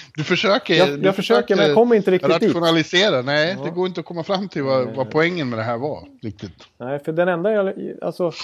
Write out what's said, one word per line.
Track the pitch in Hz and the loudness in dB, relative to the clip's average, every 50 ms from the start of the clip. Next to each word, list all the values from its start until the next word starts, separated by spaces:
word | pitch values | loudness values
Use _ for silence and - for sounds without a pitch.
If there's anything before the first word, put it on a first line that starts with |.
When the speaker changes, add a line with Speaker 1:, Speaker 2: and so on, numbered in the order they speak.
| - - - | -16 -16 -8
Speaker 1:
du | 156 147 | -8 -2
försöker, | 143 180 165 - 190 202 254 - - 170 | -2 -2 0 2 2 2 2 2 2 4
Speaker 2:
Jag, | 156 180 143 | 4 4 2
jag | 143 143 | 2 0
Speaker 1:
du | 175 190 196 | 0 0 0
Speaker 2:
försöker, | - 190 - 233 240 233 - 196 | 0 0 2 2 2 4 2 2
men | 180 160 | 2 4
jag | |
Speaker 1:
försöker | 151 147 | 4 4
Speaker 2:
kommer | 220 240 240 233 | 4 4 6 4
inte | 208 190 196 | 4 4 4
riktigt | 185 180 - - 220 - | 2 2 2 2 2 4
dit. | 233 196 | 4 2
Speaker 1:
rationalisera. | 151 170 170 165 165 165 156 - - 175 202 214 160 127 | 2 2 2 2 2 2 0 2 2 2 2 2 2 0
Nej, | 123 135 143 151 156 170 196 196 | 0 0 0 0 0 0 -2 -4
Speaker 2:
Ja. | 139 | -6
Speaker 1:
det | - | -8
går | 170 175 185 185 | -4 -4 -4 -4
inte | 175 175 | -4 -8
att | 156 | -10
komma | - 175 170 160 | -10 -8 -8 -4
fram | - 196 185 208 180 | -2 -2 -4 -4 -4
till | - 160 139 | -6 -4 -2
vad, | 135 135 131 123 | 0 0 0 0
Speaker 2:
Nej. | 117 110 135 | -2 -4 -6
Speaker 1:
vad | 131 107 | -6 -2
poängen | - 156 160 175 180 175 143 123 | 0 0 2 2 0 -2 -4 -4
med | 120 110 | -4 -4
det | 110 | -4
här | 120 120 117 | -4 -4 -4
var, | 135 151 123 - - - - - | -4 -6 -8 -8 -14 -20 -20 -12
riktigt. | - 110 - - 107 92 78 _ - _ _ - | -12 -12 -10 -10 -14 -16 -16 _ -20 _ _ -12
Speaker 2:
Nej, | 120 127 143 143 | -8 -8 -8 -6
för | - 165 | -6 -6
den | 160 165 175 185 | -2 0 0 0
enda | 180 165 170 214 | 0 0 0 0
jag... | 220 208 190 190 - - 196 196 - - | 0 0 0 -2 -4 -6 -10 -12 -10 -8
Alltså, | - 175 165 - 185 170 160 - | -8 -8 -4 -2 -4 -4 -4 -6